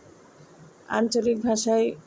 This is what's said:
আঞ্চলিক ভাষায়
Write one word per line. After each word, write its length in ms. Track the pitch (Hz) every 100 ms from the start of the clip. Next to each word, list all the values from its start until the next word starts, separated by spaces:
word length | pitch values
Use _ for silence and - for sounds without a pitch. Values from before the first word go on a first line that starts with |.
| - - - - - - - - -
আঞ্চলিক 480 | 214 226 240 226 226
ভাষায় 440 | 233 220 226 226 233 -